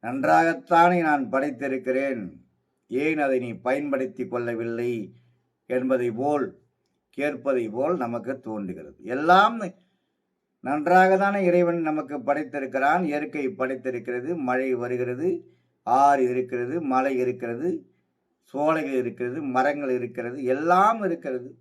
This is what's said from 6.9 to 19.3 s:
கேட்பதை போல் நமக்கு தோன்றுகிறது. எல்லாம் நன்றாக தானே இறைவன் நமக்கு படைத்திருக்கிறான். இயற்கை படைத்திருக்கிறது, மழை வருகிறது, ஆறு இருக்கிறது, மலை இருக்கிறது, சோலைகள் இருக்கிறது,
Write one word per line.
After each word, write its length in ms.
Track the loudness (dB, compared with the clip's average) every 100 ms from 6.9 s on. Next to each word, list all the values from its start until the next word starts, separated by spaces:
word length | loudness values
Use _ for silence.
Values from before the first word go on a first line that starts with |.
| _ _ -6
கேட்பதை 480 | -4 -4 -2 -2 -2
போல் 260 | -2 -2 0
நமக்கு 360 | -2 -4 -6 -8
தோன்றுகிறது. 560 | -8 -8 -8 -10 -14 -16 -8
எல்லாம் 520 | -4 6 6 6 2 -8 -12 _ _ _ _ _ _ _ _
நன்றாக 540 | -6 -2 4 6 6 4
தானே 220 | 2 2 4
இறைவன் 300 | 4 4 0
நமக்கு 340 | -2 -4 -4 -6
படைத்திருக்கிறான். 840 | -2 -2 -2 -6 -4 0 2 2 0
இயற்கை 380 | -2 -4 -4 -4 -2
படைத்திருக்கிறது, 680 | -4 -4 -6 -6 -6 -6 -4 -4 -2
மழை 240 | -2 0 -2
வருகிறது, 520 | -2 -4 -4 -2 -2 -4 -8 _ _ _ 0
ஆறு 360 | 4 6 6 4
இருக்கிறது, 460 | 0 -2 -4 -4 -4 0
மலை 200 | 0 2 0
இருக்கிறது, 520 | -2 -2 -6 -4 -4 -4 -8 _ _ _ _ _ _
சோலைகள் 440 | -2 0 0 0 -2
இருக்கிறது, 380 | -2 -4 -6